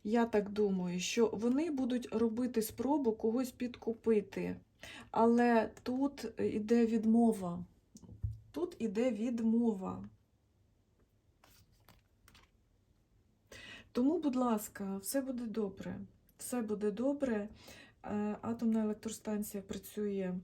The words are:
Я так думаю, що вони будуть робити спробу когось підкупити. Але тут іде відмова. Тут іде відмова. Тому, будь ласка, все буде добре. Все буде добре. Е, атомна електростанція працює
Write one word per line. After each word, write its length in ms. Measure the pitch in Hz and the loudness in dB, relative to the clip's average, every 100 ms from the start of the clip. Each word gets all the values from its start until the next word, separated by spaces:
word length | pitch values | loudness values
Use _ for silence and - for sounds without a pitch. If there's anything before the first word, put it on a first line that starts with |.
Я 220 | 208 233 233 | 0 2 4
так 240 | 214 202 | 2 0
думаю, 500 | 208 202 190 180 180 | 2 2 2 0 -2
що 280 | 180 233 226 | -2 2 2
вони 380 | 196 240 262 339 | 2 0 2 0
будуть 420 | 269 247 247 - | 0 0 -2 -2
робити 480 | 220 233 220 254 233 | 0 0 0 -2 -2
спробу 500 | 220 - 254 294 233 | -4 -4 0 2 0
когось 400 | 220 220 240 254 | 0 0 0 -2
підкупити. 1040 | - 247 - - 226 226 214 196 180 175 185 - _ - - - | -4 -8 -6 -6 -2 2 2 2 -4 -6 -6 -12 _ -18 -18 -4
Але 600 | - 233 240 240 226 214 - | 4 6 6 6 4 2 -4
тут 420 | - 254 285 277 233 - | -6 -2 -2 -2 -8 -2
іде 480 | 208 220 208 233 226 | -2 0 2 4 4
відмова. 800 | 226 220 233 233 196 180 175 - _ _ - - - - - - | 4 4 6 6 2 -2 -6 -10 _ _ -20 -20 -8 -8 -8 -10
Тут 240 | 294 349 - | -4 -4 -2
іде 320 | 226 196 254 | -2 2 0
відмова. 920 | 202 240 233 226 233 233 190 185 185 208 - _ _ _ _ _ _ _ _ _ _ _ _ _ _ _ _ _ _ _ _ - - _ _ _ _ _ _ _ _ _ _ _ - - - - | 0 -2 0 2 4 2 0 -6 -8 -12 -16 _ _ _ _ _ _ _ _ _ _ _ _ _ _ _ _ _ _ _ _ -20 -20 _ _ _ _ _ _ _ _ _ _ _ -20 -18 -18 -6
Тому, 280 | 247 262 349 | 0 2 2
будь 160 | 294 254 | 0 2
ласка, 600 | 247 214 - - 196 196 | 2 0 -2 -8 -6 -6
все 240 | - 277 | -2 -2
буде 240 | 262 240 233 | -2 -6 -4
добре. 540 | 220 196 - 175 196 196 _ _ _ | -4 -4 -6 -10 -10 -12 _ _ _
Все 240 | - 247 | -6 -4
буде 300 | 214 208 208 | -2 -2 -2
добре. 580 | 202 269 285 262 208 208 - - - - _ | 0 -2 0 0 -2 -4 -12 -20 -20 -20 _
Е, 340 | - 208 208 208 | -6 -2 -2 -4
атомна 400 | 226 233 226 220 | -6 -2 2 2
електростанція 840 | 214 214 220 - - 208 208 202 | 0 -2 -8 -8 -4 -4 -4 -8
працює 680 | 190 196 - 214 208 196 185 185 | -8 -10 -8 -4 -2 -2 -2 -4